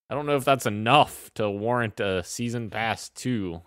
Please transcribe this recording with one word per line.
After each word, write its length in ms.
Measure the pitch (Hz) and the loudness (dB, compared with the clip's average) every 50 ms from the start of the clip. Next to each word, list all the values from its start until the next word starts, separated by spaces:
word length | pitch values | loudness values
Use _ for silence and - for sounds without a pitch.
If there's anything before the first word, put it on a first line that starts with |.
| _ - | _ -8
I 20 | 120 | -8
don't 120 | 143 147 | -6 -2
know 100 | 147 143 | 0 0
if 80 | 135 123 | 2 4
that's 220 | 147 135 127 - | 4 2 4 2
enough 680 | 120 104 104 107 120 135 151 135 - - - - - - | 0 -2 0 4 6 6 6 6 4 0 -8 -18 -10 -6
to 120 | - 110 104 | -2 -2 -2
warrant 500 | 101 101 104 117 123 123 117 107 - - | -2 -2 0 0 0 0 0 -2 -2 -2
a 240 | 104 98 95 90 | 0 0 0 0
season 460 | 85 - - - 120 120 117 120 117 101 | -2 -4 -6 -6 -4 -4 -4 -6 -6 -6
pass 400 | 85 107 113 113 104 - - - | -6 -4 -2 -2 -2 -4 -8 -14
two. 540 | - - - 127 127 110 98 87 82 82 - | -12 -8 -4 -4 -2 -2 -4 -4 -8 -10 -12